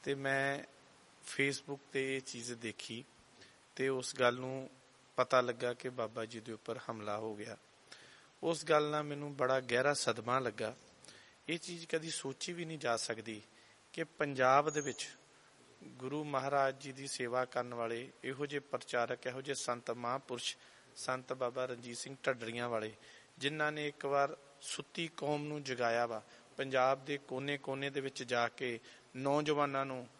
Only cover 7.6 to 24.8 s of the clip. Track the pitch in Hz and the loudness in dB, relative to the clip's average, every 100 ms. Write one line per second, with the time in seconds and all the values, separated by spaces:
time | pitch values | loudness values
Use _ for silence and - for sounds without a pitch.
7.6 | - - - - - - - - 165 165 | -18 -20 -20 -20 -20 -20 -20 -4 -2 0
8.6 | 147 151 151 151 147 143 147 139 127 131 | 6 6 6 0 -2 -6 -6 0 4 4
9.6 | 127 120 135 143 - 117 113 127 123 104 | 4 4 4 4 2 0 2 2 2 -2
10.6 | 110 127 - - - - - - - 170 | -4 -6 -20 -20 -20 -20 -20 -16 -6 -6
11.6 | - 170 165 160 160 - 139 131 - 175 | -4 -10 -2 -2 -2 -4 -6 -6 -6 -6
12.6 | 165 156 131 117 - 113 110 107 - - | -6 -2 0 0 0 -4 -6 -10 -12 -20
13.6 | - - - - 160 - 147 135 127 135 | -20 -20 -14 -8 -8 -2 -2 4 8 8
14.6 | 151 151 143 117 - - - - - - | 6 0 -2 -4 -8 -10 -20 -20 -20 -20
15.6 | - - - 127 127 147 151 139 135 139 | -20 -20 -18 -10 -6 -4 -2 0 2 4
16.6 | 135 131 139 131 139 - 123 127 127 123 | 4 2 -10 -10 -8 -4 0 2 2 0
17.6 | 123 120 117 117 135 - 131 135 143 143 | -2 -2 -2 -2 -6 -8 -8 -4 -4 -4
18.6 | 135 123 - 123 117 127 127 127 135 131 | -4 -6 -2 0 0 -2 -4 -6 -6 -4
19.6 | - 120 - 120 120 131 - 120 - - | -2 -4 -4 -4 -2 -4 -4 -6 -6 -8
20.6 | - - - - - 131 127 131 123 127 | -16 -20 -20 -8 -4 -4 -4 -2 -2 0
21.6 | 127 120 123 117 - 135 - 123 113 117 | -4 -4 -8 -10 -10 -2 0 0 -2 -4
22.6 | 120 113 107 113 - - - - 135 156 | -2 -2 -2 -8 -20 -20 -20 -4 -2 0
23.6 | 151 151 147 143 143 139 139 - - - | 0 0 -4 -4 0 4 2 0 -16 -16
24.6 | - - | -8 -8